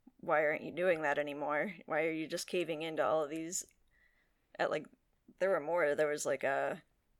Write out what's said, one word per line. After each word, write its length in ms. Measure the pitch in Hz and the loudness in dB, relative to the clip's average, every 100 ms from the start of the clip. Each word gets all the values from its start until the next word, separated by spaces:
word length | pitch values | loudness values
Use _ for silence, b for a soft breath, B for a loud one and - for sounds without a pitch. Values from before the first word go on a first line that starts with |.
| - _ | -20 _
why 220 | 170 156 151 | 0 2 4
aren't 180 | 156 | 0
you 80 | 156 | -4
doing 320 | 151 185 160 | 0 2 2
that 160 | 151 143 | 2 2
anymore? 540 | 147 143 147 147 196 170 - | -2 -4 -2 0 -2 -6 -4
Why 200 | 143 160 | 0 0
are 60 | |
you 140 | 160 160 | -2 -4
just 200 | 170 - | -6 -4
caving 340 | 185 160 156 | -2 -2 -4
into 240 | 165 156 135 | -4 0 2
all 180 | 156 | 2
of 60 | 143 | 0
these? 360 | 160 165 185 - _ _ _ _ _ _ _ _ - | -4 -6 -8 -10 _ _ _ _ _ _ _ _ -2
At, 100 | - | 0
like, 140 | 156 - - _ _ - - | -2 -6 -16 _ _ -20 -2
there 100 | 185 | 2
were 100 | 180 | 2
more. 360 | 147 175 147 143 | 2 2 4 4
There 120 | 151 | 2
was, 180 | 147 147 | 0 -2
like, 180 | 135 | 0
a, 380 | 127 139 139 - - _ _ | 0 0 0 -4 -10 _ _